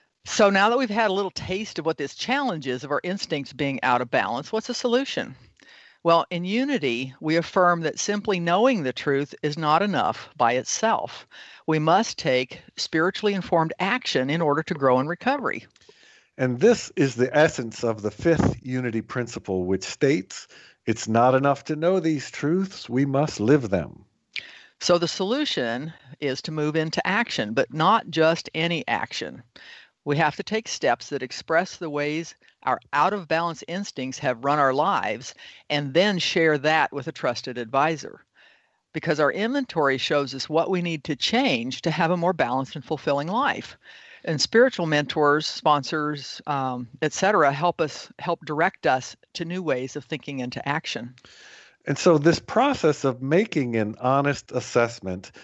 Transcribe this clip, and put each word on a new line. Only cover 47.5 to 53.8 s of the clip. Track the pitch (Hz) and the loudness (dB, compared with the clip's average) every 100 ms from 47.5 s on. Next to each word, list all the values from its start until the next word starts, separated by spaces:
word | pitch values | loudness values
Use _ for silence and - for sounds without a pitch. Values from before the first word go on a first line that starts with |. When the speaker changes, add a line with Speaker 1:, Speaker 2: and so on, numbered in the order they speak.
Speaker 1:
help | 139 175 - | 4 0 0
us, | 156 - - - | -4 -4 -16 -10
help | - 170 147 | -6 -6 -4
direct | 147 175 - 156 | 0 0 0 0
us | 131 - - _ | 0 -2 -16 _
to | - 165 | -10 -8
new | 185 | -4
ways | 165 127 131 147 | -2 -2 -4 -10
of | - | -8
thinking | 147 - 135 | -10 -8 -8
and | 123 | -8
to | 123 139 | -8 -4
action. | 151 - - 120 127 - - - - - _ - | -4 -6 -8 -10 -16 -20 -20 -20 -20 -20 _ -6
Speaker 2:
And | 143 | 2
so | 185 156 | 4 6
this | 151 160 | 4 2
process | - 214 277 262 156 147 | 0 2 2 2 0 2
of | 135 120 | -2 -2
making | 135 165 226 160 123 | 0 2 2 -2 0
an | 113 | 0